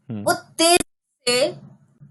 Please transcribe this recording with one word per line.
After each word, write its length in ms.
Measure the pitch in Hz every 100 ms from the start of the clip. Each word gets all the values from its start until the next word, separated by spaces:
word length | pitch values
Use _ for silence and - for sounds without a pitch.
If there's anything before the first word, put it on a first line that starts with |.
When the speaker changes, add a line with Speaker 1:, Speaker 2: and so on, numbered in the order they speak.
| -
Speaker 1:
ہوں۔ 140 | 107 101
Speaker 2:
وہ 80 | 339 - -
تیزی 720 | 330 349 - _ _ _ 247
سے 200 | 247 320 - - - _ _ -